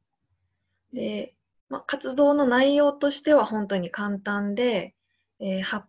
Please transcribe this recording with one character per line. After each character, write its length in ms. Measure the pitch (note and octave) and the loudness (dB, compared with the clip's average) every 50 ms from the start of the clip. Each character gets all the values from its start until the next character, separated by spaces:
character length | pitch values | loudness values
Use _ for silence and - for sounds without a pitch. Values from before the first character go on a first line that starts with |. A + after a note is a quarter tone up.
| _ _ _ _ _ _ _ _ _ _ _ _ _ _ _ _ _ _ B3+ | _ _ _ _ _ _ _ _ _ _ _ _ _ _ _ _ _ _ -10
で、 420 | B3 A3 G#3+ G#3 G3+ F#3 - _ _ _ _ _ _ _ _ | -8 -8 -6 -6 -8 -10 -10 _ _ _ _ _ _ _ _
ま 100 | C4+ - | -12 -10
あ、 60 | - | -8
活 300 | - - C#4 - C4 C4 | -8 -8 -6 -6 -6 2
動 200 | C4+ C#4+ C#4+ D4 | 4 4 4 4
の 120 | D4 C#4+ | 4 2
内 300 | B3 A#3 B3+ C4+ C#4 C#4+ | 2 4 4 4 4 4
容 160 | C#4+ D4 C#4+ C#4+ | 4 4 2 2
と 180 | C#4+ C#4+ C#4+ | 0 -2 -2
し 100 | C#4+ - | -2 -2
て 140 | - D#4 D4+ | 2 4 4
は 100 | C#4 G#3+ | 4 4
本 220 | - A3 G#3+ G3+ | 2 -2 -4 -2
当 100 | F#3+ G3+ | -2 -2
に 140 | F#3+ F3 E3+ | -2 -2 -4
簡 280 | - - G#3 G#3 G3+ G3 | -6 -6 -6 -6 -6 -6
単 360 | G3+ G#3 G3+ G3+ G3+ G3+ G3+ | -6 -4 -4 -4 -2 -4 -2
で、 400 | A3 B3 B3 A3 F#3 F#3 F#3+ - _ _ _ _ _ _ _ _ _ | 0 0 0 0 -2 -4 -6 -12 _ _ _ _ _ _ _ _ _
え 180 | G#3+ G3 F#3+ F#3+ | -6 -6 -4 -4
ー、 40 | F#3+ | -4
葉 160 | - - G#3 | -6 -6 -8
っ 100 | - | -8